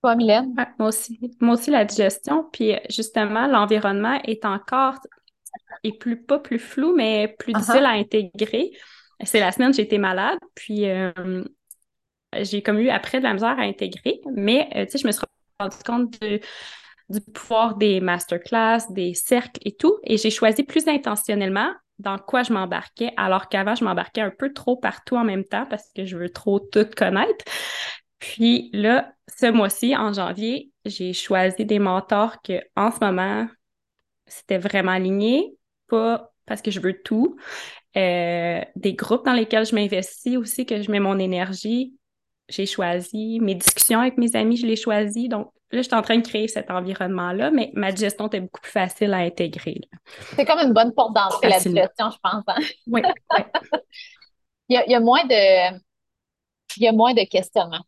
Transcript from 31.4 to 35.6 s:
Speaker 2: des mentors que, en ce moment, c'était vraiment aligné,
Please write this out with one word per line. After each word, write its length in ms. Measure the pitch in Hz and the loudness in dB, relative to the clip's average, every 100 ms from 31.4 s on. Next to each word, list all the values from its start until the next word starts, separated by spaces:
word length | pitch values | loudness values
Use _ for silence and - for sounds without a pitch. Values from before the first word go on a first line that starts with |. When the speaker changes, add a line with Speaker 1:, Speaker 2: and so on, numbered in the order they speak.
| 185 190 | 2 0
Speaker 2:
des 160 | 214 208 | 0 2
mentors 640 | 196 185 190 208 226 - | 2 0 0 0 0 -2
que, 200 | - 180 - - | -6 -6 -4 -2
en 160 | 208 | 0
ce 60 | 233 | 0
moment, 480 | 208 185 190 214 226 _ _ _ _ _ _ _ _ | 0 0 -2 -4 -6 _ _ _ _ _ _ _ _
c'était 320 | - - 190 | -20 -4 -2
vraiment 340 | 196 196 185 | 0 0 0
aligné, 640 | 185 185 196 214 269 415 - | 0 0 0 2 2 0 -8